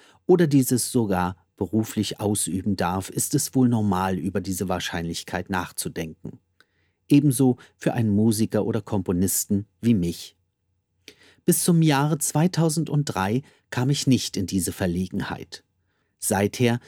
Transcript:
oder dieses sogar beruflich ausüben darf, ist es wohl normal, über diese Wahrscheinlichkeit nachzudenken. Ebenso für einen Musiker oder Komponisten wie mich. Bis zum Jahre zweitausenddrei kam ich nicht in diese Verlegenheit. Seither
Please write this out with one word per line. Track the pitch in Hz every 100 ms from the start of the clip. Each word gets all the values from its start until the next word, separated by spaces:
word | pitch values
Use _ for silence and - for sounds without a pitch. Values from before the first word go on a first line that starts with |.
| _ _ -
oder | 180 160
dieses | 143 127 120 -
sogar | 127 107 90 90 92 _ -
beruflich | 95 110 107 107 101 -
ausüben | 104 104 - 95 101 95
darf, | 87 95 -
ist | - -
es | 147 -
wohl | 131 123
normal, | 117 104 92 95 92
über | 92 98
diese | 90 90 92
Wahrscheinlichkeit | 90 - 85 85 82 - 92 92
nachzudenken. | 92 85 - 85 - 82 - - - _ _ _ _ _ _ -
Ebenso | 143 147 123 131 123 - _
für | -
einen | 127 110
Musiker | 101 113 104 104 107 101
oder | 110
Komponisten | - 104 92 90 95 - - 101 104 _
wie | 113
mich. | 107 85 - - _ _ _ _ _ _ _ - - _ _ -
Bis | 180
zum | - 165
Jahre | 156 139 151 156
zweitausenddrei | - 147 180 160 165 160 151 151 147 92 95 123 - _ _
kam | - 127
ich | 143 -
nicht | 123 - -
in | 92
diese | 95 85
Verlegenheit. | - 92 87 92 98 - - - - _ _ _ _ _ _
Seither | - 98 101 - 120 120